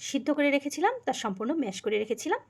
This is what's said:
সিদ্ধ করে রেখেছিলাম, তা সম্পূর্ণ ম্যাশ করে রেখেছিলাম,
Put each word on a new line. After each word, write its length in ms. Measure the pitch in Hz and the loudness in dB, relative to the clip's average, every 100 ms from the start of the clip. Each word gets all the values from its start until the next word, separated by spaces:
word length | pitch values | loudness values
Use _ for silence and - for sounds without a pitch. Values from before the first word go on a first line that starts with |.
| - | -6
সিদ্ধ 180 | 269 247 294 | -2 0 2
করে 120 | 285 277 | 4 4
রেখেছিলাম, 380 | 285 302 381 494 - | 0 0 0 2 -2
তা 60 | - | -2
সম্পূর্ণ 280 | 220 190 220 330 | -2 -2 0 0
ম্যাশ 140 | 233 190 214 | -2 -2 -2
করে 120 | 214 | 0
রেখেছিলাম, 360 | 214 226 302 453 - | 0 -2 0 -2 -4